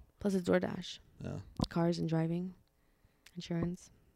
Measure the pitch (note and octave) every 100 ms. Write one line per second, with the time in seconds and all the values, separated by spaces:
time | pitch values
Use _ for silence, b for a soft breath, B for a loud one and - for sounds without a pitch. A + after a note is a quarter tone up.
0 | - - G3+ F#3+ F3+ F3+ - - F3 -
1 | - - F2+ F#2+ - - - E3+ E3+ E3+
2 | E3 D#3+ E3 E3+ F#3 F3+ _ _ _ _
3 | _ _ - - - E3+ E3+ F3+ - -
4 | _